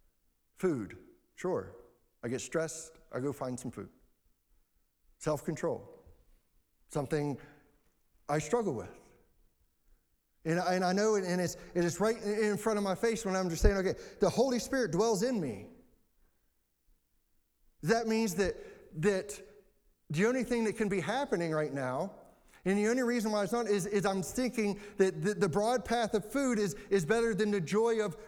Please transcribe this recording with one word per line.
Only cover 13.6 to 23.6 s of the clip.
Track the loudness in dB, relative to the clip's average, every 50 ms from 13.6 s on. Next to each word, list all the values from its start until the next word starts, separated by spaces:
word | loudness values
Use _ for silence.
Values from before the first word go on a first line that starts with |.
saying, | 6 6 6
"Okay, | 6 2 0 -2 -4 -8 -16 -2 2
the | 2 2
Holy | 4 4 4 4 2 0
Spirit | 0 0 0 0 0 2
dwells | 2 2 4 4 4 2
in | 2 0 0 0
me." | -2 -2 -4 -6 -10 -16 -20 -20 -20 _ _ _ _ _ _ _ _ _ _ _ _ _ _ _ _ _ _ _ _ _ _ _ _ _ _ _ _ _ _ _ _ _ _ _ _ _ _ _ 0
That | 2 2 2 2 2
means | 2 2 2 0 0
that, | 0 0 0 -2 -6 -12 -16 -18 -20 -20 -14 -6 0
that | 2 2 2 2 -2 -6 -12 -14 -16 -20 -20 -20 _ _ _ _ _ _ _ _ _ _
the | -2 0 2
only | 2 2 0
thing | 0 0 0 0 0
that | 0 0
can | 0 -2 0
be | 0 0
happening | 0 -2 -2 -2 -2 -2 -2 -2 0 0
right | 0 0 -2 -2
now, | -2 -4 -4 -2 -2 -4 -4 -6 -8 -14 -20 -20 -20 _ _ -20 -20 -6 _
and | 0 2
the | 2 2 2
only | 2 2
reason | 2 2 2 0 0 0
why | 2 0 0
it's | 0
not, | 0 0